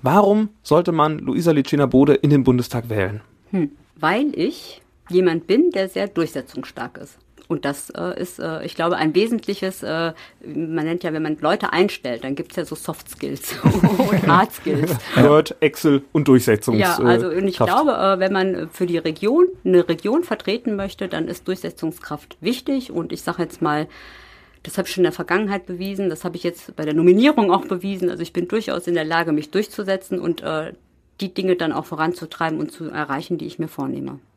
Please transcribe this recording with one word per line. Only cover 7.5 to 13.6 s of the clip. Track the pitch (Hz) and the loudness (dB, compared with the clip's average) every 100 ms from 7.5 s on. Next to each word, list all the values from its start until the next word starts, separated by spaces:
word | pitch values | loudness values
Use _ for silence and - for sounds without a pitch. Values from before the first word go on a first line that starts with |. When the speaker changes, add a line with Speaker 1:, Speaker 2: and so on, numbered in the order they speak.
| 156 | -4
Speaker 2:
das, | 143 143 - | -4 -6 -12
äh, | - 175 - | -8 -8 -8
ist, | 180 - | -10 -8
äh, | 160 160 160 | -8 -8 -10
ich | |
glaube, | - 170 175 | -4 -2 0
ein | 156 | 2
wesentliches, | 170 226 233 - 202 190 185 | 2 0 -2 -6 -6 -6 -8
äh, | - 160 165 160 - _ | -8 -4 -4 -8 -20 _
man | - 147 160 160 | -12 -8 -6 -4
nennt | 156 175 | -4 -4
ja, | 175 | -4
wenn | 156 | -4
man | 156 151 | -4 -2
Leute | 151 208 - | 0 0 0
einstellt, | 165 196 - 127 117 | 0 0 0 -8 -6
dann | 131 | -6
gibt's | 139 165 - | -8 -8 -8
ja | 156 | -8
so | |
Soft | 156 - - - | -8 -8 -10 -14
Skills | - 139 139 - - | -10 -8 -8 -10 0